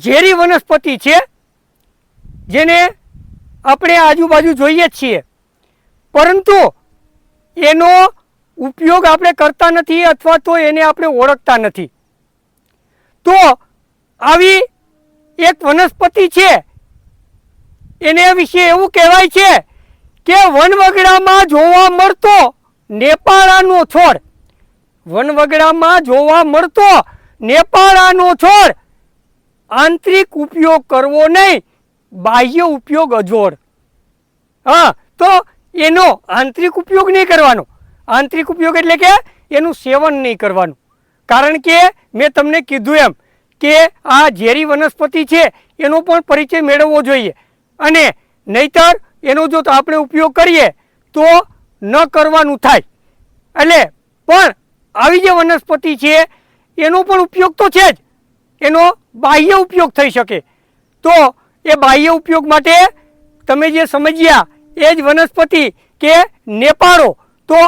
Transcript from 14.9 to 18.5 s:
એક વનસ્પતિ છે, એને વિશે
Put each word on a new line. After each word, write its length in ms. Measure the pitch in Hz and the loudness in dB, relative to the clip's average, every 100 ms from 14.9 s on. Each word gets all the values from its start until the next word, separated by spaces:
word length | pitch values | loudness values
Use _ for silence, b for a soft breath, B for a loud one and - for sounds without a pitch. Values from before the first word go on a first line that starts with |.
| _ _ _ _ - | _ _ _ _ -4
એક 180 | 339 339 | -2 -2
વનસ્પતિ 640 | 285 311 359 - 349 427 359 359 | -2 0 -2 -2 -4 -2 -2 0
છે, 140 | 381 214 - _ _ _ _ _ _ _ _ _ _ _ - _ | 0 0 -4 _ _ _ _ _ _ _ _ _ _ _ -20 _
એને 220 | 302 330 359 370 | -4 0 0 0
વિશે 320 | 320 | -2